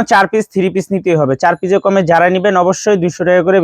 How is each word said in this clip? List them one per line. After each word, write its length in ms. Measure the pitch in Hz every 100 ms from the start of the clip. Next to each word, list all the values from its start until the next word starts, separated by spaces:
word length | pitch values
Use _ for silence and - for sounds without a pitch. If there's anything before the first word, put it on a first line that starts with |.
| 226
চার 120 | 208 196
পিস 140 | 220 -
থ্রি 160 | 196 190
পিস 120 | 180 175
নিতেই 220 | 190 180 165
হবে, 140 | 135 135
চার 120 | 180 170
পিসের 220 | 185 196
কমে 160 | - 196 165
যারা 160 | 165 175
নেবেন 200 | 185 202 185
অবশ্যই 320 | 175 185 214 202
দুইশো 200 | 170 - 175
টাকা 140 | 180 175
করে 120 | 190